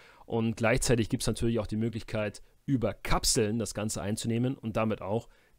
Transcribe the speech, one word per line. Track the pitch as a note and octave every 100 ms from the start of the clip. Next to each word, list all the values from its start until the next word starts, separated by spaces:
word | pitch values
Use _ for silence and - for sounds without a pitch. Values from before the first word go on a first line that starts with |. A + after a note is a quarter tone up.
| - - -
Und | A2+ A2+ A2
gleichzeitig | A2+ B2+ - A#2 A2
gibt's | B2+ -
natürlich | A2+ A#2 A#2
auch | G#2
die | A2
Möglichkeit, | A2+ A2+ - A2 G#2+ - - _ -
über | C3 A2
Kapseln | F2+ - F3 - - G#2+ A2+
das | G#2+
Ganze | - A2 -
einzunehmen | E2+ A2 A#2 A2+ B2+ C#3
und | A2 A2
damit | A2 G#2+
auch | F#2 A2 - - _